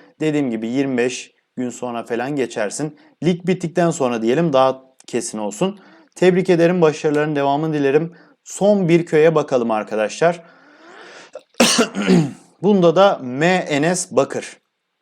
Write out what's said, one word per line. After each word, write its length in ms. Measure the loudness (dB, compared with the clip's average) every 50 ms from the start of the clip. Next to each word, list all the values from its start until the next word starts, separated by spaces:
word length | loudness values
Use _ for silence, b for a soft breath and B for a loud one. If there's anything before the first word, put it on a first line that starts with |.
| B B B -4
Dediğim 300 | -4 -2 -2 -2 -2 -2
gibi 180 | -4 -4 -6 -4
yirmi 300 | -2 -2 -2 -2 -2 -2
beş 360 | -2 -2 -4 -8 -14 -18 _ _ _ _ -10
gün 140 | -8 -8 -8
sonra 340 | -8 -10 -10 -8 -8 -10 -8
falan 320 | -6 -6 -6 -4 -6 -4
geçersin. 600 | -4 -4 -4 -4 -6 -6 -6 -6 -8 -8 -8 -10 b b b b b -2
Lig 220 | -2 -2 0 -2
bittikten 440 | -2 -2 -2 -4 -6 -2 0 0 0
sonra 320 | 0 0 -2 -2 -2 -2
diyelim 300 | 0 0 0 2 0 2
daha 300 | 4 4 4 4 0 -2 -10 _ _ _ -16
kesin 320 | -6 -6 -6 -6 -4 -8 -8
olsun. 400 | -8 -8 -4 -2 -4 -4 -4 B B B B B B B B
Tebrik 360 | 2 2 2 4 2 2 2
ederim. 320 | 2 2 4 2 4 4
Başarıların 540 | 2 2 2 0 -2 0 0 0 0 0 -2
devamını 380 | -2 0 0 0 0 -2 -2 -2
dilerim. 380 | 0 0 2 2 2 0 0 b b b b b b _
Son 440 | -16 -6 0 2 2 2 2 2 4
bir 180 | 2 2 2
köye 280 | 2 2 4 4 4 4
bakalım 360 | 2 0 0 0 0 0 0
arkadaşlar. 720 | -2 -4 -4 -4 -2 -2 -2 -2 -2 0 0 0 0 -2 B B B B B B B B B B B B B B B B B B B -20 _ _ _ 0
<coughs> 840 | 0 0 2 0 -2 -2 -4 -6 0 2 2 2 2 0 -6 -14 _ _ _ -4 0
Bunda 320 | 2 4 6 4 4 6
da 220 | 6 4 4 4 0
M 240 | -6 -8 -4 -2 0
Enes 640 | 0 0 0 -2 -2 -2 0 0 0 -2 -2 -6 -2
Bakır 440 | 0 0 0 0 -4 -10 -10 -10 -18 _ _ _ _ _ _ _ _ _